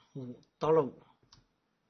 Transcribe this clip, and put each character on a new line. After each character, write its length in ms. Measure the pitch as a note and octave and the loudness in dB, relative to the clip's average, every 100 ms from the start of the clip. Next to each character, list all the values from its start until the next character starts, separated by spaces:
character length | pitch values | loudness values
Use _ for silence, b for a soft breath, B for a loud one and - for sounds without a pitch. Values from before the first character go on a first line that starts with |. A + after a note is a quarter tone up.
| _ | _
五 280 | C#3 B2 B2 _ - | -16 -14 -16 _ -6
dollar 240 | D3+ D#3+ | 2 2
五。 200 | C3 - _ _ _ - _ _ _ _ | 2 -4 _ _ _ -20 _ _ _ _